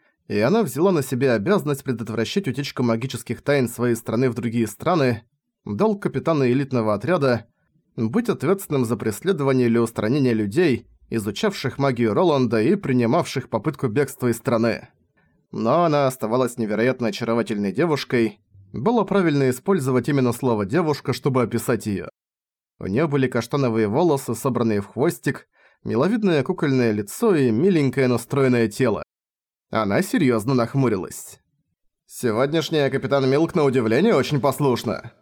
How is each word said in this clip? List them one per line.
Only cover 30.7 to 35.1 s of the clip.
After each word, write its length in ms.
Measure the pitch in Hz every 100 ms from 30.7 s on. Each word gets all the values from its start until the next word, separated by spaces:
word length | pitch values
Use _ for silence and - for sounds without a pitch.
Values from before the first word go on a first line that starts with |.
| 139 131 101 80 - - - _ _ _ _ _ _ _
«Сегодняшняя 840 | - 120 107 135 160 147 160 139
капитан 400 | 131 127 139 131
Милк, 280 | 135 160 180
на 80 |
удивление, 500 | 143 131 110 120 214
очень 260 | 165 127 147
послушна». 720 | 135 - 143 113 - 90 117